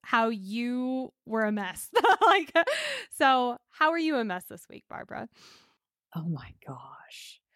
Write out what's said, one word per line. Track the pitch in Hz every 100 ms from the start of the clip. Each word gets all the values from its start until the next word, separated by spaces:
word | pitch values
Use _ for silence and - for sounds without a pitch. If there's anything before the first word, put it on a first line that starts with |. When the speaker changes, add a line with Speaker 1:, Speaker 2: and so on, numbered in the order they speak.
Speaker 1:
how | - 233 226
you | 226 190 220 240 247 254 262 262 - -
were | 220 214
a |
mess." | 208 185 - - 466
<laughs> | 415 381
Like, | 415 285 320 330 339 622 605 539 -
so | - 277 262 247 240 _
how | - 311
are | 330
you | 320 277
a |
mess | 226 180 -
this | - -
week, | - -
Barbara? | - - - 226 _ - - _ _ _ _ _ 165
Speaker 2:
Oh | 165
my | 156 - - -
gosh. | 131 - - - - - - _